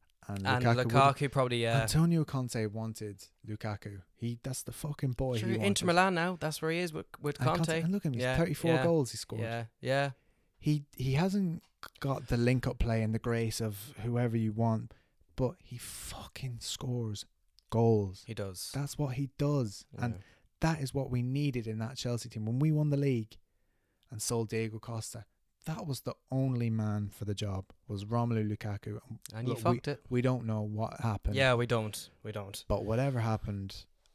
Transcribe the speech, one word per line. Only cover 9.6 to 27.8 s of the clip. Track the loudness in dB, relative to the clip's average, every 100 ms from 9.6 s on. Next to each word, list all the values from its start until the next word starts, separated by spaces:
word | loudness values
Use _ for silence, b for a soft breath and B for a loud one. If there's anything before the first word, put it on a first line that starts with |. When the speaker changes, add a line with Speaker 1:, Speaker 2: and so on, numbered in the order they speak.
| -8 _
Speaker 2:
yeah. | 0 0 0 -4 _ _ _ _
Speaker 1:
He, | 0 0 -2 -6
he | 0
hasn't | 2 4 2 0 -2 _ _ -20 -6
got | -4 -2 0
the | 2
link-up | 4 4 2 0
play | 2 2
and | 2
the | 0
grace | 0 0 0 0
of | -4 -4 -12 -8
whoever | -2 0 2 2
you | 0
want, | 2 2 2 -2 b b b _ -2
but | -2 -2
he | -16 -14
fucking | -12 -12 -12 -12 -14 -10 -8 -8
scores | -8 -8 -4 -2 -2 -6 -10 _ _ _ _
goals. | 4 6 6 4 -4 -10
Speaker 2:
He |
does. | -6 -6 -6 -8
Speaker 1:
That's | -4 -4 -2
what | -4
he | -2 -6 _
does. | 2 2 0 -4 -16 -4
And | -4 -4
Speaker 2:
Yeah. | b b b _
Speaker 1:
that | 0 0
is | -2 -2
what | -2
we | 0
needed | 0 0 0 0 -4
in | -4
that | -4 -4
Chelsea | -4 -4 -4
team. | -6 -2
When | 2
we | 4
won | 4 4
the | 2
league | 2 2 -2 -10 _ _ _ _ _ _ _
and | -8
sold | -2 -2 0
Diego | -2 -2 -6
Costa, | -8 -8 -8 -12 -16 _ _ _ -8
that | -6 -4
was | -4
the | -6 -10 _
only | 0 0 2 0
man | 0 0 0 -4
for | -6 -6
the | -4
job, | -2 -4 -6 -16